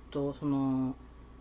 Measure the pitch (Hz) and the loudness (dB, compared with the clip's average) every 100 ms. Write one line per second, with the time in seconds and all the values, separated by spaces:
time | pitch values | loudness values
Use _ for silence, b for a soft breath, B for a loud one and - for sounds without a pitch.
0 | - 147 143 135 147 139 135 131 131 - | -4 0 0 0 2 4 4 4 2 -2
1 | - - - - | -10 -18 -18 -18